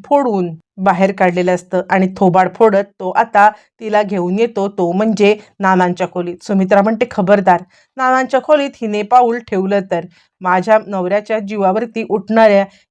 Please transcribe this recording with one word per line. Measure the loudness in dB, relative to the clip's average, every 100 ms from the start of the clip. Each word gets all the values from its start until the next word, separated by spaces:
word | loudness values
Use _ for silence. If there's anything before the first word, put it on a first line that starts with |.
| -2
फोडून | 0 0 -2 -4 -8 _ -4
बाहेर | -2 2 0
काढलेलं | 0 0 0 -2
असतं | -2 -4 -6 -2
आणि | 0 0 0
थोबाड | 2 2 0 2
फोडत | 2 2 -2 -8
तो | -4
आता | -2 0 2 2 2 _ _
तिला | -4 -2
घेऊन | -2 -4 -2 -2
येतो, | -2 -2 -4
तो | -2 -2
म्हणजे | -2 -2 2 2 2 -6 -4
नानांच्या | 0 2 0 -2 -6
खोलीत. | -6 -8 -10
सुमित्रा | -4 -2 2 2
म्हणते, | 2 -2 -4
"खबरदार, | -2 0 2 2 0 -2 _ _ -4
नानांच्या | 0 0 0 -4
खोलीत | 0 0 0 -6
हिने | -6 -6 2
पाऊल | 2 2 -2 -4
ठेवलं | -4 -2 -2 -2
तर, | -6 -8 _ _ _
माझ्या | -2 -2 2 0 0
नवऱ्याच्या | -6 -2 -4 -2 -6
जीवावरती | -4 -2 -2 -2 -4 -8 -4
उठणाऱ्या | -6 0 2 4 4 0 _ _